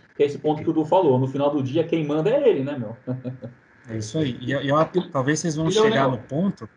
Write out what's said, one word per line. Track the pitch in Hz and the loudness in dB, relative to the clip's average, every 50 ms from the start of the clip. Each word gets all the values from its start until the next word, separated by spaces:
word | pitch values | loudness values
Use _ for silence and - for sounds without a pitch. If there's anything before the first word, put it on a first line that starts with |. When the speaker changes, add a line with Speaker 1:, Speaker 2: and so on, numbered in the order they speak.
| _ _ _ | _ _ _
Speaker 1:
que | - | 0
é | 143 | 0
esse | 143 139 - | 0 0 -2
ponto | - 151 151 151 | -2 -2 -2 -2
que | - 170 | -2 -2
o | |
Du | 156 156 151 | 0 0 2
falou, | - 180 190 185 143 127 127 | 4 4 4 6 4 4 4
no | 131 131 | 2 0
final | 135 139 143 143 | 0 0 0 0
do | 151 143 | 0 0
dia | 127 120 135 165 156 | -2 0 0 0 0
quem | - 165 165 151 | 0 0 -2 0
manda | 143 147 156 156 208 | 0 0 0 0 2
é | 262 294 285 226 | 2 4 4 4
ele, | 175 135 131 | 2 2 0
né, | 143 147 127 | -4 -6 -6
meu? | 113 104 117 - - | -8 -10 -12 -12 -10
<laughs> | 127 127 - - 123 - - - - - - _ _ _ _ - 117 | -8 -8 -8 -8 -12 -12 -12 -14 -16 -18 -20 _ _ _ _ -14 -10
Speaker 2:
É | 110 110 | -8 -8
isso | 107 - - 160 | -8 -4 -2 -2
aí, | 151 127 120 - | -2 -2 -4 -6
e, | 123 127 | -6 -4
e | 135 139 139 135 | -4 -2 0 2
eu, | 143 156 160 156 - 175 175 - | 2 2 2 2 0 -4 -4 -2
talvez | - 135 127 143 156 156 | -2 -2 0 0 0 0
vocês | - 170 147 | -2 -2 -2
vão | 156 160 165 | 0 0 0
Speaker 3:
E, | 190 | 2
Leonel? | 214 220 - | 4 4 4
Speaker 2:
chegar | - 139 135 131 | 4 2 2 2
no | 127 113 | 0 -2
ponto | - - 135 160 196 196 - - 117 - _ | -6 -6 -4 -2 0 -2 -2 -4 -10 -16 _